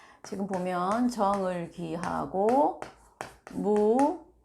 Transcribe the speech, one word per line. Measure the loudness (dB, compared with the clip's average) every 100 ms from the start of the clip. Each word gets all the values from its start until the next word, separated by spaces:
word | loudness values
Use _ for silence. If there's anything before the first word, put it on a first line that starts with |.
| -20 -20
지금 | -12 -6 -4
보면 | -2 -2 0 0 2 0
정을 | 2 0 2 -2 -4 -6
기하고 | -8 -8 -4 -4 -4 -4 0 2 4 2 0 -12 -16 -18 -16 -16 -18 -12
무 | -4 0 4 4 6 4 0 -10 _